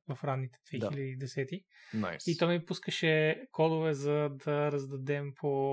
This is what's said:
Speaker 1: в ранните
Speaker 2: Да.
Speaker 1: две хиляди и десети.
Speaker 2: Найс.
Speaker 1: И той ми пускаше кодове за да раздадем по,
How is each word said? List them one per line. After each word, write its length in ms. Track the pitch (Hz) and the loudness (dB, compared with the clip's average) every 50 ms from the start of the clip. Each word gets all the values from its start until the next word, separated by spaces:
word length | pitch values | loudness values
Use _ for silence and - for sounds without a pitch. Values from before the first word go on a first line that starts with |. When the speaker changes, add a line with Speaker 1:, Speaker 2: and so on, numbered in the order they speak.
| _ - | _ -10
Speaker 1:
в 160 | 135 - - | -8 -6 -4
ранните 340 | 143 131 131 131 123 - _ _ - | -2 -2 -2 -4 -6 -8 _ _ -8
Speaker 2:
Да. 60 | 160 123 | -6 -4
Speaker 1:
две 160 | 107 - 143 | -2 -2 -2
хиляди 140 | 139 135 131 | -4 -4 -6
и 60 | 131 | -6
десети. 480 | 131 139 127 - 143 135 - 170 196 - _ _ - - - - | -6 -8 -6 -4 -4 -4 -4 -6 -10 -12 _ _ -20 -12 -6 -4
Speaker 2:
Найс. 320 | 110 104 90 82 - - | -2 -2 -2 -4 -4 -2
Speaker 1:
И 120 | 175 160 - | -2 0 2
той 200 | 170 170 175 175 | 2 2 2 2
ми 60 | 170 | 0
пускаше 800 | - 185 - - - - - 175 160 156 156 156 156 - - 269 - | -4 -8 -6 -6 -6 -2 2 4 4 4 6 4 4 2 0 -4 -4
кодове 420 | - - 160 160 160 160 160 160 147 | 0 2 2 4 4 2 2 2 0
за 340 | 135 143 147 147 151 147 143 | 0 2 2 2 2 2 0
да 440 | 143 131 - 151 147 147 147 147 | -2 -4 -2 0 0 2 2 2
раздадем 600 | 143 143 135 135 139 135 131 139 143 143 143 143 135 | 0 0 -2 -4 -6 -4 -2 -2 -2 -2 -2 -6 -6
по, 140 | - - 143 139 135 135 139 | -4 -2 0 2 2 2 2